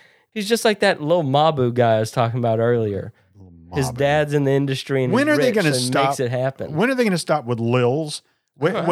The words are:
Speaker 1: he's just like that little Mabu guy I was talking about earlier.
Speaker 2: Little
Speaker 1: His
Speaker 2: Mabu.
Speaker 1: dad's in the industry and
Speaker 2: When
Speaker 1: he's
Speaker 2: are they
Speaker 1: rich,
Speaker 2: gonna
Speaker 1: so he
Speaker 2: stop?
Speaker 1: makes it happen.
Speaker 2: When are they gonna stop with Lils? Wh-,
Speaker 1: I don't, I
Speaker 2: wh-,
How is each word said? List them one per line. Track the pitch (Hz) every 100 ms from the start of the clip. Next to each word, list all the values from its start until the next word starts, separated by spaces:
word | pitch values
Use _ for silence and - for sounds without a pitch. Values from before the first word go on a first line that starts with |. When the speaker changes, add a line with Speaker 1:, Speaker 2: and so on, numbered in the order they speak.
| _ _ _
Speaker 1:
he's | 220 202
just | 233
like | 233 208
that | 202 175
little | 151 175
Mabu | 143 139 156 147 123
guy | 120 117 110
I |
was | 110
talking | - 117 123
about | 120 113
earlier. | 113 120 110 95 - - _ 101
Speaker 2:
Little | 92 85 82 113
Speaker 1:
His | 131
Speaker 2:
Mabu. | 117
Speaker 1:
dad's | 143 151 147
in | 147
the | 139
industry | 139 139 135 - 135
and | 127
Speaker 2:
When | 220 294
Speaker 1:
he's | 294
Speaker 2:
are |
they | 254
Speaker 1:
rich, |
Speaker 2:
gonna | 214 160
Speaker 1:
so | 131
he | 127
Speaker 2:
stop? | 139 135
Speaker 1:
makes | 139
it | 123
happen. | 127 131 - 98
Speaker 2:
When | 151 240
are |
they | 262
gonna | 226 170
stop | - 151 120
with | 117
Lils? | 117 127 120 143 151 - _ _ _ -
Wh-, | 156
Speaker 1:
I |
don't, | 208
I |
Speaker 2:
wh-, | 165